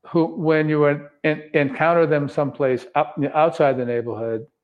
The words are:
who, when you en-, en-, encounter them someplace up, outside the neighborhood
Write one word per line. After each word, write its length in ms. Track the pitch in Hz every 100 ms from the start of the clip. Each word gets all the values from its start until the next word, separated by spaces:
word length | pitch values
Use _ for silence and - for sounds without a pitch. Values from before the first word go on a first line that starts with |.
| -
who, 200 | 170 160
when 420 | 160 156 156 156
you 160 | 151
en-, 240 | 147 147 - _
en-, 260 | 156 151 -
encounter 520 | 156 139 - 160 170 156
them 220 | 151 139
someplace 560 | 156 139 - 135 123 -
up, 220 | 143 151 - 139
outside 440 | 151 165 165 143 127
the 60 | 120
neighborhood 600 | 120 117 110 113 113 117 _